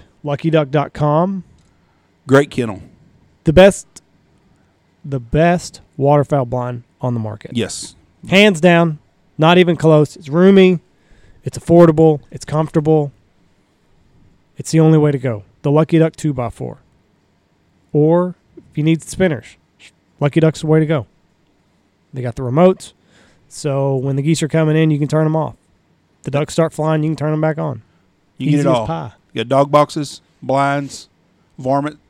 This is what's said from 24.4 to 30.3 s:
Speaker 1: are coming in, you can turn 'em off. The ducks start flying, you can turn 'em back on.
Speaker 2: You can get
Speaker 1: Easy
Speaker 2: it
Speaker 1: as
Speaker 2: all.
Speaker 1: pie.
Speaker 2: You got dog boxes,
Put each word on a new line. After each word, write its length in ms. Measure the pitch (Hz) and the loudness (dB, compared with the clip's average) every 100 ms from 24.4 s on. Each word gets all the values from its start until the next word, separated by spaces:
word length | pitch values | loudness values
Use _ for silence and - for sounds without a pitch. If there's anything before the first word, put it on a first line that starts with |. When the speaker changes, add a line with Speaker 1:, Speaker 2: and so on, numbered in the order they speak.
Speaker 1:
are 60 | 151 | -2
coming 280 | 160 156 160 | 0 0 2
in, 140 | 156 | 0
you 80 | 147 | 0
can 100 | 147 | -2
turn 180 | 156 156 | -2 -2
'em 100 | 160 | -2
off. 180 | 131 - _ _ _ _ _ _ | -6 -12 _ _ _ _ _ _
The 60 | - | -8
ducks 220 | 143 151 | -6 -4
start 200 | - 160 | -2 -2
flying, 300 | - 156 156 | -2 -2 -2
you 80 | 151 | -2
can 60 | 151 | -4
turn 160 | 151 | -4
'em 80 | 156 | -2
back 180 | 156 156 | -4 -4
on. 240 | 156 110 - _ _ _ _ - | -8 -10 -16 _ _ _ _ -8
Speaker 2:
You 80 | 131 | -2
can 40 | |
get 60 | 147 | 0
Speaker 1:
Easy 80 | 139 | 0
Speaker 2:
it 20 | |
Speaker 1:
as 40 | 123 | 0
Speaker 2:
all. 80 | 110 | -2
Speaker 1:
pie. 260 | 165 147 - _ | -8 -12 -18 _
Speaker 2:
You 120 | 117 | -8
got 40 | 117 | -2
dog 220 | 135 143 | 0 2
boxes, 500 | 147 147 160 139 - _ | 0 0 -4 -10 -14 _